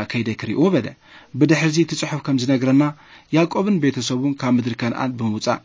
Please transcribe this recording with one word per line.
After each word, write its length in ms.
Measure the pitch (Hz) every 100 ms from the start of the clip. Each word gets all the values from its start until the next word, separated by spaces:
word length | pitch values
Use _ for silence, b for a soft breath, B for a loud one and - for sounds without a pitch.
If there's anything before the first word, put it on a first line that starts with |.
ከይደ 240 | 107 123 113
ክሪእዎ" 300 | 107 113 104 175
በለ። 160 | 175 107 - B B B
ብድሕሪ 340 | 127 143 151 160
እዚ 100 | 151
እቲ 140 | 160
ጽሑፍ 260 | 156 151 151
ከም 140 | 139 135
ዝነግረና 460 | 123 135 127 135 147 147 B B B
ያዕቆብን 440 | 156 170 - 196 196
ቤተሰቡን 540 | 143 131 120 127 139
ካብ 180 | 139 131
ምድሪ 220 | 123 117
ከነዓን 380 | 117 120 123 131
ብምውጻእ 480 | 123 113 107 120 120